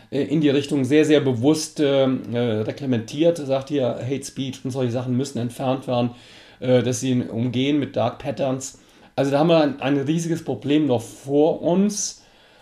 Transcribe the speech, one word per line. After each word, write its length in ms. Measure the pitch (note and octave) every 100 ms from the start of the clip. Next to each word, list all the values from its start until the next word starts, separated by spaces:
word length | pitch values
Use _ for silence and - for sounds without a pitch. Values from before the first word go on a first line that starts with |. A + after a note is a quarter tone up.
| -
äh, 120 | C3
in 180 | C#3 D#3
die 80 | D3
Richtung 360 | C#3+ C#3+ C#3+
sehr, 200 | B2 D3+
sehr 160 | D3 D3
bewusst, 580 | C3 A#2+ C3 D#3 - -
ähm, 440 | C#3+ C#3 C3+ B2 G2+
äh, 40 | A#2+
reglementiert, 1000 | A#2+ G#2+ G#2+ - C#3 A#2+ A2 C#3+ E3 E3
sagt 320 | C3+ C3+ -
hier, 320 | C#3+ A#2+ -
Hate 240 | A#2+ C#3
Speech 400 | C#3 - C3+ C3
und 80 | C#3
solche 180 | C3 B2
Sachen 260 | B2 B2 B2
müssen 220 | C#3 A2+
entfernt 480 | A#2+ - C3+ C3 C3
werden, 240 | B2 B2 A#2+ - - - -
äh, 240 | B2+ B2+
dass 160 | A#2 A#2+
sie 140 | C3
ihn 160 | B2 -
umgehen 500 | A2+ B2 A#2+ C3+ D3
mit 160 | C3+
Dark 240 | - A2+ -
Patterns. 600 | D3 B2+ C#3 C3 - - _ _ -
Also 160 | - C#3
da 80 | C#3
haben 120 | D#3+
wir 100 | E3
ein, 200 | D3 C3
ein 180 | C3 C#3+
riesiges 460 | C#3 E3 E3 D#3+
Problem 440 | - B2 B2+ D3+ D3
noch 140 | A#2+
vor 600 | - - C3+ C#3+ D#3 -
uns. 640 | D3+ F3+ G3+ G3+ - - _ _ _ _